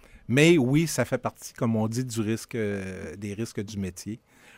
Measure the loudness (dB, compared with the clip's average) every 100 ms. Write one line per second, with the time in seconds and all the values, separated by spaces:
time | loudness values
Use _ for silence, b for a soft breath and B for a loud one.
0 | b b b 6 8 8 6 4 2 0
1 | 0 -2 -4 -8 -12 -4 0 0 0 -2
2 | -4 -2 -2 -2 -4 -4 -4 -4 -6 -10
3 | -12 -10 -8 -6 -6 -6 -6 -6 -6 -6
4 | -10 -12 _ b b